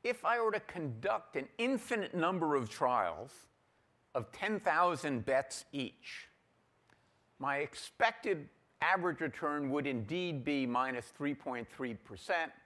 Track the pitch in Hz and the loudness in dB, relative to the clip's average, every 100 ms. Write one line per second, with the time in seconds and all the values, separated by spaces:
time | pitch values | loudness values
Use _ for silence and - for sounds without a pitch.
0 | 233 233 165 233 226 208 - 185 151 110 | -2 0 2 2 2 0 -4 -6 -4 -2
1 | 123 107 - 139 135 - 240 262 - 226 | 0 -2 -2 -6 -6 -2 0 0 0 -2
2 | 196 175 165 185 160 143 113 - 131 123 | -2 0 2 2 4 2 0 0 2 4
3 | 90 80 123 - - _ _ _ _ _ | 2 -2 -10 -14 -20 _ _ _ _ _
4 | _ 127 110 - 196 214 185 156 180 156 | _ -6 -6 -4 -2 0 2 4 4 4
5 | 156 123 107 131 139 - - 139 123 - | -2 -2 2 2 0 -10 -8 -6 -6 -8
6 | - - - _ _ _ _ _ _ _ | -16 -14 -16 _ _ _ _ _ _ _
7 | _ _ _ _ 135 143 143 - - _ | _ _ _ _ -2 0 -2 -6 -14 _
8 | 226 220 233 170 139 _ _ _ 156 185 | 2 2 -2 -2 -2 _ _ _ 2 4
9 | 175 143 160 - 156 147 139 143 143 123 | 2 0 -2 0 -2 0 0 0 0 -2
10 | 104 170 180 147 120 143 127 123 131 123 | -2 -2 -2 -2 0 0 2 2 0 -2
11 | - - 143 139 143 120 113 - 127 107 | -8 -6 -4 -4 -6 -6 -8 -6 -6 -6
12 | - 98 - 175 160 - | -12 -14 -2 0 0 -8